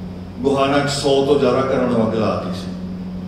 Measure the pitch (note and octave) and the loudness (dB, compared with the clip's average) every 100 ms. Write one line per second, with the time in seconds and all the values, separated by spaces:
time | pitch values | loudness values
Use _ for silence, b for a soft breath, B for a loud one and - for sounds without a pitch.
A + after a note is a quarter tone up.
0 | - - - B2 B2+ C3+ C#3 C#3+ C#3+ - | -10 -12 -12 -4 0 2 2 2 0 0
1 | C#3+ C#3 C#3 C#3 B2+ A#2+ - B2+ B2 A2+ | 2 4 4 4 4 2 2 0 2 2
2 | G#2+ A2 G2 F#2 - - - - - - | 2 0 0 -2 -4 -6 -8 -8 -8 -8
3 | - - | -8 -8